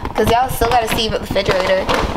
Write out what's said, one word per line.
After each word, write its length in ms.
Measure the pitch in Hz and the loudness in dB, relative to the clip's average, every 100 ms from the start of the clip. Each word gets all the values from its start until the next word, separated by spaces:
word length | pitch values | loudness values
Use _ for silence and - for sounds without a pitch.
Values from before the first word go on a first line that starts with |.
| - | -6
'Cause 160 | - 220 | 0 2
y'all 180 | 233 262 | 2 2
still 200 | - 233 | 0 2
gotta 260 | 240 220 | 2 0
see 140 | 240 220 | -2 -2
the 100 | 208 | -4
refrigerator. 640 | - 196 196 190 190 190 220 - - | -4 -2 0 0 2 0 0 0 0